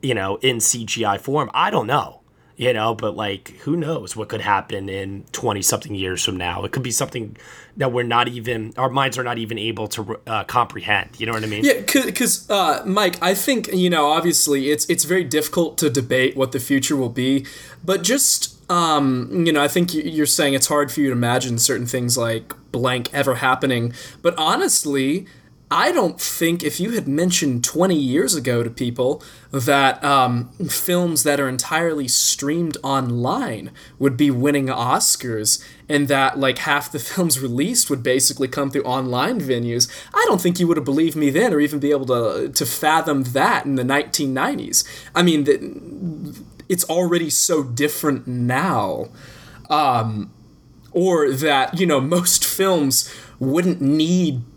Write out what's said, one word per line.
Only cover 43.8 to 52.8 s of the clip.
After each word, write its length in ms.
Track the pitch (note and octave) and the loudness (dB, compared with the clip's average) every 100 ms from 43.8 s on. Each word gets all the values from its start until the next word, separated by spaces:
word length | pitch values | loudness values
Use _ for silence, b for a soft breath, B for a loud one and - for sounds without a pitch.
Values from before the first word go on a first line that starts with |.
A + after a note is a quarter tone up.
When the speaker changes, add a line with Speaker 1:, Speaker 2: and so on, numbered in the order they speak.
Speaker 2:
nineteen 480 | B2+ C#3 D3+ - C#3 | 0 0 0 -2 -2
nineties. 500 | C3 F3+ C#4+ - - - B B - | -2 -2 -4 -2 -2 -2 B B 2
I 60 | |
mean, 200 | F3 D#3 C#3 | 4 4 4
the, 120 | C3+ C#3+ - - - F3+ D#3 D3+ - - - - | 2 0 -12 -14 -10 -10 -8 -12 -14 -20 -20 -4
it's 160 | F3+ - | -2 0
already 440 | E3 F3 E3+ E3 | 0 2 2 0
so 340 | - - D#3+ | 0 2 0
different 640 | C3+ A#2 D3 - D#3 C3 - | 0 0 0 0 -2 -2 -4
now. 800 | B2 A#2+ B2+ F#3 C#3 G2+ C2+ - B B B B B - | -2 0 0 0 0 0 -4 -6 B B B B B -2
Um, 600 | D3+ D3 B2 A2+ G#2 G2 - - - - - - | 2 2 2 0 -4 -6 -12 -20 -20 -20 -20 -6
or 400 | - F#3 E3+ D3 | 0 4 4 4
that, 480 | C3 D3+ C#3 - E3+ | 2 2 2 2 0
you 80 | F3+ | 2
know, 120 | C#3+ | 2
most 460 | C3+ F3 F3 - - | 2 2 2 0 -2
films 680 | - F#3+ F3+ | 0 2 4